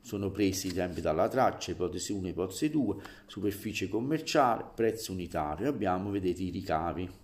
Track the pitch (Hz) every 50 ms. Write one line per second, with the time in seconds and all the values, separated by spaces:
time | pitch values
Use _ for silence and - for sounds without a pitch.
0 | _ - - 101 101 95 92 - 104 95 92 - - 95 87 90 90 90 85 80
1 | 82 82 78 80 95 120 - 131 123 104 90 - - - 87 80 87 87 90 92
2 | - - 104 98 92 92 82 85 90 95 - - 156 156 151 151 131 104 95 -
3 | - - - - - - - - 95 104 98 - - 110 98 - - 90 101 107
4 | 123 139 156 151 156 - - 160 139 123 113 - - - - - 113 110 110 -
5 | - - 95 92 87 82 85 82 78 76 76 78 104 143 143 110 107 95 90 92
6 | 95 101 98 101 92 90 85 - 95 92 85 98 95 - 82 78 82 85 73 80
7 | 92 90 - -